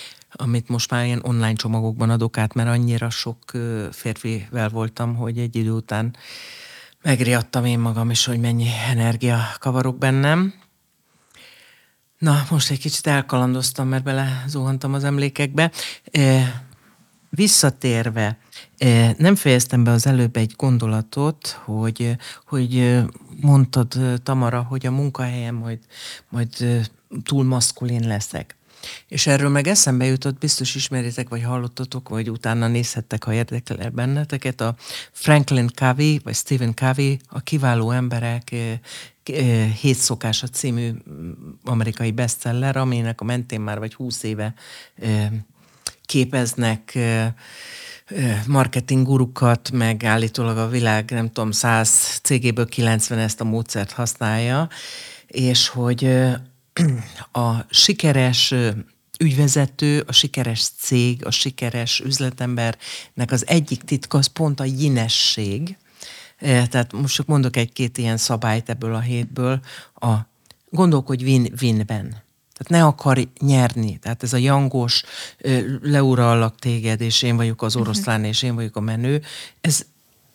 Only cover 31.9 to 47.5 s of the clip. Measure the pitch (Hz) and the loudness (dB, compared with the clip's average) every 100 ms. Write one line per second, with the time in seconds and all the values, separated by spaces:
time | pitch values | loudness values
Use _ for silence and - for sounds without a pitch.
31.9 | 127 - 110 113 113 110 117 117 117 117 | -8 -8 -6 -4 -4 -2 0 2 0 -2
32.9 | - - 107 - 113 117 120 - - 110 | -6 -6 -6 -2 -2 -2 -4 -6 -8 -6
33.9 | 120 123 139 151 139 131 127 117 117 - | -4 -2 -2 -2 -4 -6 -4 -4 -4 -10
34.9 | - - - - 147 135 131 120 - 131 | -16 -16 -4 4 6 6 2 2 2 0
35.9 | 127 151 151 - 113 - 135 120 113 131 | 2 2 0 -2 -6 -2 0 0 0 0
36.9 | 131 139 135 - - - 156 131 117 113 | 2 0 -2 -6 -10 -4 0 2 2 2
37.9 | 123 123 120 117 120 117 120 117 113 - | 0 0 -2 -2 -4 -6 -6 -6 -6 -10
38.9 | - - _ - 156 131 113 110 107 143 | -18 -18 _ -8 0 2 4 2 2 2
39.9 | 123 - 120 117 110 120 - 131 120 117 | 2 0 -2 -2 -4 -4 -6 -4 -2 -4
40.9 | 113 - 73 82 - 76 - - 117 113 | -8 -12 -14 -12 -14 -16 -14 -4 -2 -2
41.9 | 110 113 110 120 - 120 120 135 135 131 | -2 -4 -2 -2 -4 -4 -2 -2 0 0
42.9 | 120 113 113 107 123 123 110 104 104 110 | 0 -2 -4 -4 -4 -4 -6 -6 -6 -8
43.9 | - 127 113 110 107 107 110 - - - | -8 -10 -6 -6 -4 -6 -8 -16 -20 -20
44.9 | - 113 107 107 107 104 _ _ _ - | -8 -2 0 0 -4 -8 _ _ _ -14
45.9 | - - 139 127 135 117 - 117 110 - | -14 -4 0 0 0 -2 0 0 -2 -4
46.9 | 131 117 113 113 117 - | -2 0 0 -2 -4 -14